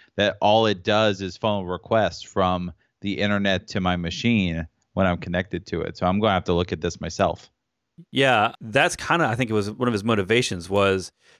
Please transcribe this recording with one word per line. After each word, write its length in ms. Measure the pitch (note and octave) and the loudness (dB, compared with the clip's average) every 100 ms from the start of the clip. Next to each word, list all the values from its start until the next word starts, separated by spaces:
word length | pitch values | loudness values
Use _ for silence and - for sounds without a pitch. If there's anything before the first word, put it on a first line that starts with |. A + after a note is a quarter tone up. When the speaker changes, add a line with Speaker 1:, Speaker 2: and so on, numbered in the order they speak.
| _ - | _ 0
Speaker 1:
that 220 | G2+ - | 0 2
all 280 | G#2 G#2+ A2+ | 4 4 4
it 160 | F#2+ | 0
does 380 | F#2+ G#2 A2 F#2+ | 0 2 2 0
is 140 | F#2+ - | -6 -4
funnel 300 | A2 G2+ F2+ | -2 -2 -4
requests 560 | F2+ - A2 F#2+ - | -8 -2 0 0 -2
from 500 | - - F#2 F2+ F2 - _ _ | -6 0 0 0 -4 -10 _ _
the 180 | G2+ - | -8 -2
internet 480 | G#2 G2+ G2 F#2 - | 0 0 0 0 -2
to 120 | G2+ | -2
my 160 | F2+ F2+ | 0 0
machine 680 | E2+ - A#2 A2+ F2+ D#2+ E2 _ _ | -4 -2 0 2 0 -2 -8 _ _
when 120 | F#2+ F#2+ | 0 0
I'm 120 | F2 | 0
connected 480 | F2+ F2 F#2+ F2 - | -2 -4 -2 -6 -6
to 160 | E2+ | -6
it. 160 | - - | -6 -2
So 80 | F2+ | 0
I'm 140 | G2 | 2
gonna 120 | G#2+ | 2
have 120 | F#2 F2+ | 2 2
to 80 | |
look 180 | F2 F2+ | 0 0
at 80 | E2 | -2
this 220 | E2+ - | -4 -6
myself. 480 | E2+ - F2 D#2+ - _ _ _ _ - E3+ | -6 0 0 -2 -12 _ _ _ _ -20 -8
Speaker 2:
Yeah, 420 | B2+ C3+ A#2 A2 - | 0 2 4 2 -2
that's 340 | A2+ A#2+ E3+ - | -4 0 0 -2
kinda, 300 | - E3+ C#3+ | -2 0 0
I 100 | A2+ | -2
think 140 | B2 | -2
it 40 | |
was 160 | G#2+ G2+ | -2 -2
one 200 | G#2+ B2 | -2 -2
of 40 | |
his 100 | G#2+ | 0
motivations 680 | A2 A2 F#2 A#2 B2 F2+ E2+ | 0 0 2 2 0 -4 -2
was 420 | G2 G2 F#2+ F2+ - _ _ | 2 2 2 -4 -14 _ _